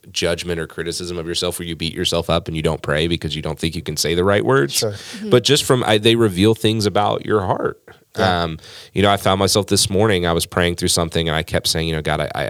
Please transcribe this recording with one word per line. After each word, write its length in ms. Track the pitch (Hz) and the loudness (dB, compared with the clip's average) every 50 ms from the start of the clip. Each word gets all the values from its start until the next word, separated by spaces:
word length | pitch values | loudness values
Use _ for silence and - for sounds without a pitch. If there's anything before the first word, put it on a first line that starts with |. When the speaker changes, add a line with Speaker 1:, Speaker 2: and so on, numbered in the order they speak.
| - - 90 | -20 -12 -6
Speaker 1:
judgment 480 | - - 85 87 82 80 87 85 82 | -2 -2 0 -2 -2 -4 -4 -6 -6
or 80 | 80 76 | -6 -8
criticism 500 | - - 80 85 82 - 90 87 90 85 | -8 -8 -8 -6 -6 -6 -8 -8 -6 -6
of 80 | 80 | -6
yourself 320 | 82 85 - - 90 85 - | -6 -4 -4 -2 -4 -4 -4
where 80 | 87 | -6
you 80 | 85 82 | -8 -6
beat 180 | 76 82 80 - | -6 -6 -4 -4
yourself 380 | 85 90 - 85 85 82 - | -4 -2 -2 0 0 0 0
up 160 | 82 82 80 | 0 -2 -2
and 100 | - 80 | -4 -4
you 60 | 80 78 | -2 -2
don't 200 | 80 78 76 - | -2 -2 -2 -2
pray 260 | - 73 76 80 85 | -2 0 0 0 0
because 260 | 85 80 - 78 71 | 0 -2 -4 -4 -6
you 80 | 78 69 | -6 -6
don't 160 | 76 78 - | -6 -6 -4
think 160 | - 82 78 | -6 -6 -4
you 80 | 82 76 | -6 -8
can 140 | - 78 | -6 -4
say 180 | - - 90 85 | -4 -2 0 0
the 80 | 87 90 | 2 2
right 200 | 98 101 104 104 | 2 2 2 2
words, 300 | 117 131 139 143 143 - | 2 2 2 2 0 -2
Speaker 2:
Sure. 180 | - 120 107 101 | -2 -4 -4 -4
Speaker 3:
Mm-hmm. 380 | 101 - - - 196 214 214 | -8 -12 -14 -14 -12 0 2
Speaker 1:
but 120 | 190 127 113 | 4 4 4
just 220 | - 143 147 - | 4 2 2 4
from, 180 | - 135 123 - | 2 2 2 2
I, 140 | - 110 107 | 2 2 4
they 160 | 107 117 117 | 4 4 4
reveal 400 | 117 117 104 90 87 98 110 110 | 6 4 2 4 4 4 4 4
things 320 | - - 107 110 113 101 | 2 2 0 0 2 0
about 380 | 101 87 101 104 107 104 90 - | 0 2 2 2 0 0 -2 -2
your 140 | - 104 107 95 | 0 0 0 0
heart. 400 | 95 123 - - - - - _ - - _ _ _ - | 0 -2 -2 -2 -4 -6 -8 _ -20 -20 _ _ _ -4
Speaker 2:
Yeah. 280 | - 95 95 90 85 85 | 0 0 2 2 0 0
Speaker 1:
Um, 140 | 82 80 80 - - - - - - - | -2 -4 -8 -12 -16 -20 -20 -18 -6 0
you 80 | 95 98 | 2 4
know, 80 | 101 | 4
I 60 | 101 | 4
found 220 | 95 - 101 95 95 | 2 2 2 2 4
myself 260 | 98 92 - 107 98 | 2 2 2 2 2
this 240 | - 101 98 - - | 2 2 0 2 2
morning, 340 | 101 95 107 113 101 90 87 | 2 2 2 4 2 2 2
I 80 | 85 82 | 2 0
was 140 | 82 - | 0 -2
praying 300 | - - 92 87 85 87 | -2 -2 0 0 0 0
through 120 | - 90 87 | 0 -2 0
something 400 | - 90 85 80 - 85 82 82 | 0 0 0 0 0 -2 0 0
and 80 | 78 | 0
I 60 | 80 80 | -2 -2
kept 240 | - - 82 - - | -2 -2 -2 -2 -2
saying, 180 | - 82 80 80 | -2 -2 -2 -2
you 60 | 80 | -2
know, 60 | 78 | -2
"God, 200 | 76 78 78 76 | -2 -2 -2 -2
I, 100 | 73 - - | -2 -4 -4
I, 140 | - 71 52 | -4 -4 -4